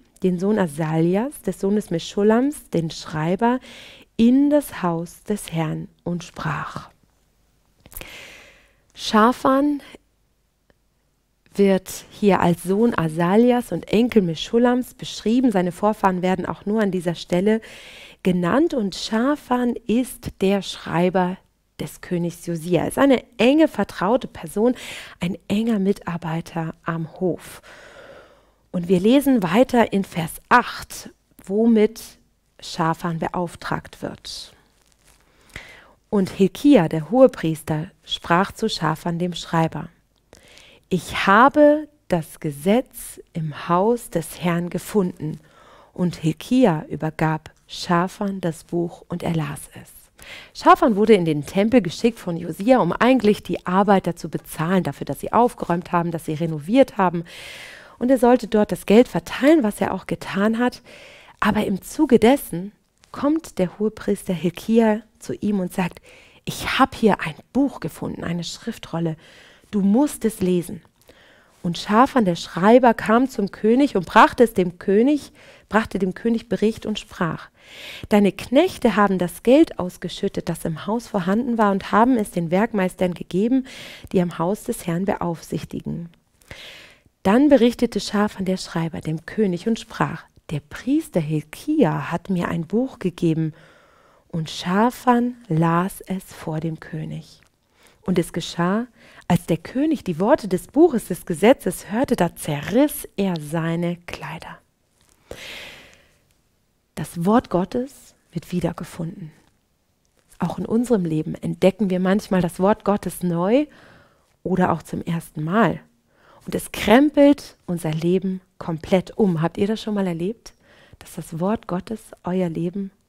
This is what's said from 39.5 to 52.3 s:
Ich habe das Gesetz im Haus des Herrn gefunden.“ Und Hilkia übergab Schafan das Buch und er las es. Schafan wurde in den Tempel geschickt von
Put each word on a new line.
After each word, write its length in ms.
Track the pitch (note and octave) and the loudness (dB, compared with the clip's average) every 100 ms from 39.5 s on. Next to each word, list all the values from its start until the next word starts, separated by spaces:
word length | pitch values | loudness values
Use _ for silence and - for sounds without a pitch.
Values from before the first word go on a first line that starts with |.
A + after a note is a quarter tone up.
| E3 D#3+ D#3 - _ _ _ _ - _ - - _ _ | -2 0 -4 -12 _ _ _ _ -20 _ -20 -20 _ _
Ich 360 | F3+ - - - | -6 -4 -4 4
habe 640 | G3 C4 D4+ D4 D4+ D4+ _ _ | 6 6 8 6 6 -2 _ _
das 320 | F3 D#3 - | -4 -4 -8
Gesetz 800 | D#3+ C#3+ D3+ A3+ C4 - - - - | -10 -6 0 0 0 -12 -18 -18 -14
im 380 | - D#3+ C#3 - | -8 -8 -8 -2
Haus 400 | F3 G#3 A#3+ - | 0 2 0 -2
des 340 | E3+ D#3+ - | -6 -6 -6
Herrn 260 | F3 E3+ F3 | -2 -2 -4
gefunden.“ 720 | - - G#3+ F3+ - D3+ D#3+ _ _ - - _ | -8 -4 -2 -2 -4 -10 -10 _ _ -20 -20 _
Und 240 | - F3+ - | -4 -4 -2
Hilkia 680 | D#3+ D#3+ - B3+ B3 D#3 - | -4 -4 -2 4 4 4 -4
übergab 600 | D3 D#3 - D#3 D#3 - _ _ | -8 -8 -2 -2 -2 -8 _ _
Schafan 760 | - - E3+ F#3 - G3+ G3 | -14 0 0 0 -4 -8 -6
das 240 | F3 D#3 - | -6 -8 -6
Buch 380 | E3+ E3+ - - | -6 -6 -8 -12
und 160 | F3 | -8
er 100 | - | -4
las 280 | E3 D3 D3 - - | -4 -4 -10 -16 -20
es. 80 | - - _ _ - - - | -20 -20 _ _ -20 -20 -20
Schafan 440 | - D4+ F4+ D#4 G3 | -2 4 6 6 2
wurde 160 | G#3+ | 6
in 120 | G#3 E3 | 6 6
den 200 | D3+ C#3+ | -2 -2
Tempel 360 | F#3+ G#3+ B3+ | 0 4 4
geschickt 380 | F3+ - A#3 A3+ | 2 0 -2 -2
von 160 | - | -6